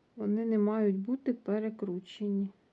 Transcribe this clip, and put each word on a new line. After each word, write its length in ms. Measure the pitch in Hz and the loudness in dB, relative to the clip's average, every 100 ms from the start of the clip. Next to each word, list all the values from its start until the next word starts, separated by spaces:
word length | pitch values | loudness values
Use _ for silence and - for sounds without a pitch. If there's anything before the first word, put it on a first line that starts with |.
| _ - | _ -6
Вони 280 | 208 208 | -2 0
не 140 | 226 220 | 2 4
мають 380 | 208 220 208 190 | 4 4 2 2
бути 380 | 196 262 - | 0 -2 -2
перекручені. 1120 | 233 - 208 220 220 202 180 190 - 208 196 196 - _ | -2 -2 -2 -2 -4 -6 -6 -8 -6 -2 0 -2 -6 _